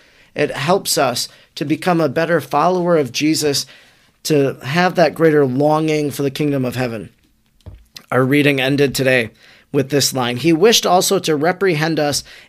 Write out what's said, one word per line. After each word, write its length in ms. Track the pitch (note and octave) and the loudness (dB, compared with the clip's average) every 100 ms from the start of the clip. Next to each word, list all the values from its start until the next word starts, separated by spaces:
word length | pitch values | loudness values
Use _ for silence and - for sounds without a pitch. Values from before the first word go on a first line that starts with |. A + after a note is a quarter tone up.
| _ _ _ | _ _ _
it 160 | - D3 | -4 -4
helps 480 | - C#3+ F#3+ - - | -2 0 0 0 -2
us 300 | C3+ B2 - - _ | 0 -2 -8 -14 _
to 100 | - | -8
become 360 | D3 D3 F#3 E3+ | -4 -2 0 0
a 80 | D3+ | 0
better 320 | B2+ D#3+ E3+ | 0 0 -2
follower 560 | C3+ C#3+ E3 F#3 F3 E3 | 0 0 2 2 2 0
of 160 | C3 | 0
Jesus, 540 | B2+ D3+ D#3 D3+ C#3 - - _ _ _ _ | -2 -2 0 -2 -2 -6 -14 _ _ _ _
to 300 | - D3+ C3+ - | 0 0 0 -2
have 320 | B2+ E3 F3+ F3 | -4 0 0 2
that 180 | D#3 | 0
greater 320 | C3 D#3+ D3 C#3 | 2 2 4 2
longing 640 | B2+ D3 D3+ D#3 D3+ D3 | 2 0 0 0 -2 -4
for 140 | - | -4
the 60 | C#3 | -4
kingdom 340 | C3+ D3+ C#3 | -2 -2 -2
of 100 | B2 | -4
heaven. 360 | B2 B2+ A2+ E2 _ _ _ _ _ - - _ - - | -4 -6 -8 -14 _ _ _ _ _ -20 -20 _ -20 -4
Our 140 | B2 | 0
reading 360 | C3 D3 C#3+ C#3 | 2 4 2 2
ended 360 | C3 C#3+ C#3 A2+ | 0 2 0 0
today 340 | C3 B2+ A2 - - - _ | 2 2 0 -8 -20 -20 _
with 160 | C#3+ C3 | -4 0
this 240 | D3 - | 0 0
line, 240 | C3 A#2+ A#2+ | -2 -4 -2
"He 160 | D3 | 0
wished 320 | D#3+ G#3+ A3+ | 4 4 4
also 340 | G3+ F3+ F3+ G3 | 2 2 2 0
to 160 | F3 | -2
reprehend 640 | D3+ D#3+ F3+ G3 D3+ D#3+ D3+ | -2 -2 0 -2 0 -2 -2
us 240 | D3 C3+ - - | -2 -4 -8 -16